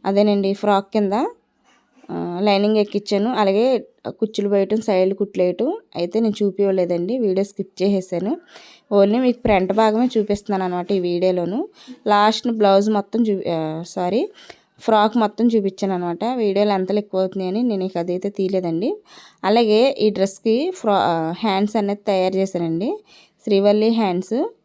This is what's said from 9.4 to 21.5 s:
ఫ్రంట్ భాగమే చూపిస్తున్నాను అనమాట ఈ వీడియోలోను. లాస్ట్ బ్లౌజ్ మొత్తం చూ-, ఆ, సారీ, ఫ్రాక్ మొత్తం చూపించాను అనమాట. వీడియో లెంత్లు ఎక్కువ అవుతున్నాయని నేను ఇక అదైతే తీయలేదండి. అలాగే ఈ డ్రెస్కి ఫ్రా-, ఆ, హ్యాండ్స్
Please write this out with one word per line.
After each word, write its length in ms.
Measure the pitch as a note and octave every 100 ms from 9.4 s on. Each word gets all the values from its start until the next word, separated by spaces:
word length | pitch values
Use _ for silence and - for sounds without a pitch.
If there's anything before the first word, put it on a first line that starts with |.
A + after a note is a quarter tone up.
ఫ్రంట్ 320 | A3+ G3 F#3
భాగమే 360 | G3+ A3 G#3+ B3+ A3+
చూపిస్తున్నాను 460 | G#3 G3+ - G3
అనమాట 280 | F#3 F3+ F3
ఈ 80 | G3+
వీడియోలోను. 680 | F3 F3 F#3 F#3 E3+ G#3+ G#4 _ - B3 G#3+
లాస్ట్ 420 | G#3 G#3 A3 B3
బ్లౌజ్ 420 | A3 G#3 G3 G#3
మొత్తం 320 | G#3+ G3 A3+
చూ-, 280 | A3 G3 -
ఆ, 320 | D#3+ D#3 D#3+ E3+
సారీ, 420 | - F3+ G#3+ G#4 - - - _ _
ఫ్రాక్ 380 | - G#3+ G#3+ A#3
మొత్తం 300 | G#3 G#3+ A#3
చూపించాను 480 | A3 G3 F#3+ G3
అనమాట. 300 | F3+ F3 E3+ A3+ B3+
వీడియో 280 | G#3 G3
లెంత్లు 340 | G#3 G3 F#3 G#3
ఎక్కువ 220 | G#3 F#3
అవుతున్నాయని 420 | F#3+ F#3+ F#3 G3+
నేను 220 | B3 G3+
ఇక 140 | F#3+ F#3
అదైతే 300 | F3 F3+ G3+
తీయలేదండి. 680 | G3+ F#3 F#3+ F3+ E3 A#3 G#4+ _ - - _
అలాగే 520 | F#3+ A3+ A3+ G#3+ C4 -
ఈ 120 | G#3+
డ్రెస్కి 600 | F#3+ G3 - A3+ A3+ E4+
ఫ్రా-, 340 | F#4 A3+ G3
ఆ, 300 | A#2+ E3 D#3+ F3+
హ్యాండ్స్ 380 | A3